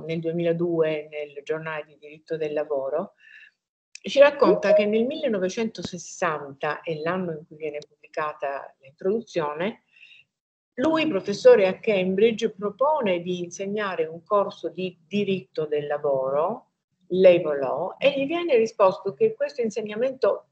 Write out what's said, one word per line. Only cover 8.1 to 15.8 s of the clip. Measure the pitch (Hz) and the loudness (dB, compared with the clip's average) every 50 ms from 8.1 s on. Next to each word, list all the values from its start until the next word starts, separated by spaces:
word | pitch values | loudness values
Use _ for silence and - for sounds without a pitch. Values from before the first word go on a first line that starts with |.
| - 165 156 151 147 - 151 139 139 135 - - - _ | -8 -6 -6 -6 -6 -8 -8 -8 -6 -8 -10 -14 -20 _
l'introduzione, | - 135 - - - 190 214 233 226 - - 175 151 147 147 156 175 220 233 - _ _ _ _ - - - - _ _ _ _ _ _ _ _ _ _ _ | -20 -20 -14 -6 -4 -2 -2 -2 -4 -6 -6 -4 -4 -4 -4 -4 -6 -6 -6 -10 _ _ _ _ -20 -20 -20 -20 _ _ _ _ _ _ _ _ _ _ _
lui, | - 262 320 320 320 311 | -2 -2 0 0 0 0
professore | 220 196 190 - - 202 - - 254 240 220 190 | 0 -2 -2 -4 -4 0 6 8 10 10 10 8
a | 185 185 - | 2 0 -2
Cambridge, | - 226 208 185 185 185 190 196 220 233 220 208 226 214 | -2 0 0 2 2 0 2 4 4 2 2 2 -4 -4
propone | - - 208 202 208 - 262 302 311 294 240 196 180 175 | -4 -6 -8 -6 -2 0 0 2 2 2 0 0 -2 -2
di | 170 180 180 175 | -2 -4 -6 -6
insegnare | 175 175 - - 196 196 202 214 208 190 180 165 160 | -6 -8 -10 -8 -8 -6 -4 -4 -4 -4 -2 -4 -4
un | 156 165 170 - | -4 -6 -12 -4
corso | - 208 202 196 190 - - - | 0 0 0 0 0 -4 -8 -10
di | 123 - - 185 - - _ _ | -10 -8 -8 -8 -8 -10 _ _
diritto | _ 202 208 202 190 190 185 - - - 160 156 | _ -4 -2 -2 -2 -2 -4 -6 -8 -8 -6 -4
del | 151 151 147 | -2 -2 -4